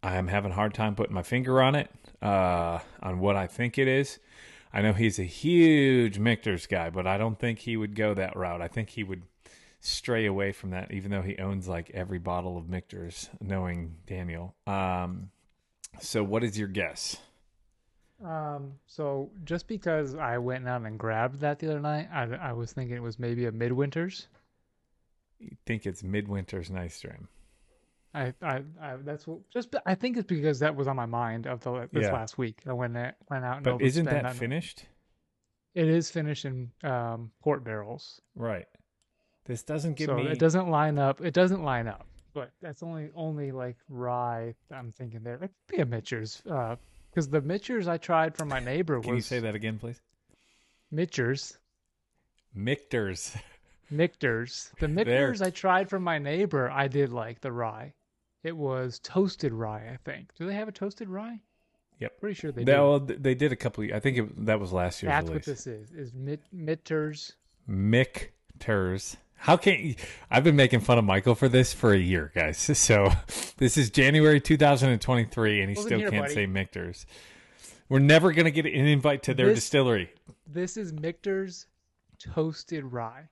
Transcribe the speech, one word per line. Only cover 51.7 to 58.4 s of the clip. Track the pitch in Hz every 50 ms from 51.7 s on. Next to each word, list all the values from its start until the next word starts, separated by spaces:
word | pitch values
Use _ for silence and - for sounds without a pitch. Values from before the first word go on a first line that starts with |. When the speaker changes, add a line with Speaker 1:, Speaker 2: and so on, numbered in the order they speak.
| _ _ _ _ _ _ _ _ _ _ _ _ _ _ _ _ _
Speaker 1:
Michter's. | 98 101 117 139 143 - _ - 120 107 98 92 - - - - 110 - - - _ _ _ _ _ _ _
Speaker 2:
Michter's. | 147 147 170 175 _ _ - 127 117 113 117 127 - - - - - -
The | 160 151
Speaker 1:
There. | 151 180 220 226 120 254 143 269
Speaker 2:
Michter's | 247 202
I | 190 185
tried | 170 - - 190 180 185 196 190
from | 202 190
my | 180 175 165 151
neighbor, | 143 143 151 170 202 185 160 139 127 123
I | 139 139 139 139
did | 127 143 143 127
like | 120 120 110 113 120 _
the | - 135
rye. | 120 120 120 110 107 110 120 143 _ _ _ _ _ _ _ _ _ _